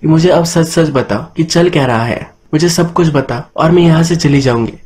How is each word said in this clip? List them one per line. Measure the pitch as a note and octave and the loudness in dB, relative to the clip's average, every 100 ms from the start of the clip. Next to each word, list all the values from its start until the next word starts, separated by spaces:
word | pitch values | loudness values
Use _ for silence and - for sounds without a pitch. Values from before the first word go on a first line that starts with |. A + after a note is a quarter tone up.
कि | D#3 | 2
मुझे | D#3+ E3+ | 2 4
अब | E3+ | 2
सच | E3 E3+ E3 | 0 -2 -2
सच | E3+ D#3+ | 0 0
बताओ | C3+ A#2 G#2 D#3+ - | -2 -4 -6 -8 -6
कि | |
चल | E3 E3 F3 | -2 0 0
क्या | E3+ C3+ | 0 0
रहा | A#2 | -2
है, | A#2 - - _ _ | -2 -6 -10 _ _
मुझे | D3+ F3 | -2 0
सब | E3+ E3+ | 0 -2
कुछ | - E3+ | 0 0
बता | C#3+ C3 A#2+ - - | 0 -2 -6 -8 -4
और | D#3+ | 2
मैं | F3 | 4
यहाँ | E3+ D#3+ | 4 4
से | E3 E3+ | 2 0
चली | D3+ C#3 | 2 2
जाऊंगी | C3+ A#2 A2 - | 2 0 -2 -6